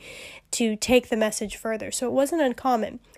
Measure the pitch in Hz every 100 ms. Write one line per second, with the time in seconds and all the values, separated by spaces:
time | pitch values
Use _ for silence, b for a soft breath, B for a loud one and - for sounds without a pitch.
0 | B B B B - - 226 214 - 247
1 | 247 226 214 - 208 - 226 220 196 -
2 | 247 254 277 339 269 233 262 240 214 -
3 | b